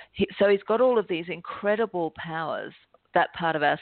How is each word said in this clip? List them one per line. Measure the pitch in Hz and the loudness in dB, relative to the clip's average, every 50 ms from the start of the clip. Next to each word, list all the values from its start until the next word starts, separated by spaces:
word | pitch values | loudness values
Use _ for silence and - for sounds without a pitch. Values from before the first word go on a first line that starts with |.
| - - - | -20 -12 -6
He, | - 196 - - - | -4 -4 -2 0 2
so | 202 202 | 4 4
he's | 202 196 - | 4 4 2
got | - 214 226 | 0 2 4
all | 254 262 247 220 | 4 4 4 2
of | 190 - | 0 -2
these | 185 160 170 175 | -4 -6 -6 -8
incredible | 170 170 170 - - - - 202 208 214 233 208 - 180 165 156 - | -10 -12 -12 -14 -12 -4 -2 0 0 0 -2 -2 -4 -4 -6 -6 -6
powers. | - - 165 160 160 160 147 120 101 104 113 - - _ _ _ _ _ _ - | -10 -10 -8 -8 -6 -6 -6 -6 -6 -8 -10 -14 -18 _ _ _ _ _ _ 2
That | 175 160 - - | 2 2 2 -2
part | - 170 165 160 | -4 -2 -2 0
of | 151 147 | 2 2
our | 143 143 156 | 0 0 0